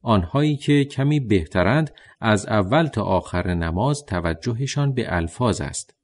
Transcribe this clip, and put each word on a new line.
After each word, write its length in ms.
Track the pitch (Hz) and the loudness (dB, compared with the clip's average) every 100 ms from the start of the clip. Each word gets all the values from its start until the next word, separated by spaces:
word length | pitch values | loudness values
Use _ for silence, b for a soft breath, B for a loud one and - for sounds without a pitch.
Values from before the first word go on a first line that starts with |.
آنهایی 540 | - 107 85 139 151 143 | 2 0 2 0 0 0
که 280 | - 147 | 2 2
کمی 360 | 139 - 139 151 | 2 0 2 0
بهترند 680 | 117 101 80 92 90 143 151 B B B | 2 0 2 0 2 2 0 B B B
از 260 | 113 107 - | 0 2 2
اول 400 | 107 92 143 156 | 0 2 2 2
تا 160 | 113 | -2
آخر 520 | 95 92 - 90 90 | 0 -2 0 -4 0
نماز 500 | 87 82 87 131 143 | -2 -2 0 0 -2
توجهشان 920 | - 90 85 80 120 117 135 143 143 | -4 -4 -2 -4 -4 -4 -4 0 0
به 220 | 127 - 87 | 0 -2 -2
الفاظ 440 | 85 - 123 98 | -2 -2 0 0
است 360 | 69 - - _ | -4 -8 -14 _